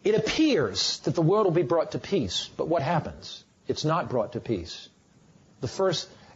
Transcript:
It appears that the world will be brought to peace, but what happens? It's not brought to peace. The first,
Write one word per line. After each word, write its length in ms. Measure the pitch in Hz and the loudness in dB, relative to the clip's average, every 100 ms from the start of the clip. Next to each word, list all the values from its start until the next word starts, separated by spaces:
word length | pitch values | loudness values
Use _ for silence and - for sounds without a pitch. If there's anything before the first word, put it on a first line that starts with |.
It 120 | 190 214 | 2 2
appears 840 | - - 311 202 113 95 - - | 0 2 4 4 2 0 -2 -2
that 160 | - 156 | -2 2
the 60 | |
world 260 | 160 208 196 | 4 4 4
will 40 | |
be 120 | 165 | 2
brought 280 | 160 165 147 | 2 2 0
to 80 | 139 | -4
peace, 500 | - 196 98 - - - | -2 -2 0 -4 -6 -6
but 140 | 139 | 0
what 120 | 165 | 0
happens? 640 | 143 170 - 76 - - - _ - | 2 0 -2 -12 -16 -16 -20 _ -6
It's 160 | 127 | -2
not 240 | 151 165 127 | 0 0 0
brought 260 | 123 104 | -2 -2
to 60 | 113 | -4
peace. 480 | 104 101 85 - - _ _ _ _ _ _ _ | -4 -4 -4 -14 -16 _ _ _ _ _ _ _
The 80 | 135 | -8
first, 400 | - 190 156 - - - | 0 0 0 -6 -16 -20